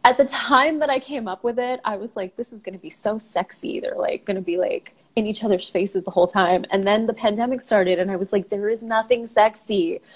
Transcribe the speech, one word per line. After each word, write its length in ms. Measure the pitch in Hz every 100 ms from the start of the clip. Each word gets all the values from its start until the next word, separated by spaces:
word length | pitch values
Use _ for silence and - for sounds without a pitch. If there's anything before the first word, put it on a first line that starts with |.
at 120 | 247 254
the 80 |
time 540 | 269 - - 262 294 311
that 100 | 294
I 100 | 269
came 300 | 269 285 220
up 160 | 190
with 140 | 240 233
it, 220 | 247 254
I 120 | 233 202
was 200 | 220 -
like, 200 | 185 -
"This 160 | 240
is 100 | 220
gonna 160 | 208 185
be 120 | 160
so 280 | - 214 220
sexy. 640 | - - - - - -
They're, 160 | - -
like, 280 | - 196
gonna 160 | - 196
be, 160 | 175 175
like, 380 | 180 - - _ _ -
in 100 | 208
each 160 | 214
other's 240 | 226 185 -
faces 360 | 180 196 196
the 60 | 180
whole 140 | 180 175
time." 360 | 196 180 180 185
And 140 | 196
then 220 | 196 214 226
the 80 |
pandemic 460 | 220 226 208 240 254
started, 380 | - 214 185 180
and 120 | 185
I 60 | 190
was 160 | 190
like, 160 | 208 180
"There 200 | 202 208
is 140 | 226
nothing 440 | 226 220 226 247 233
sexy 720 | - 214 214 - 202 165 - -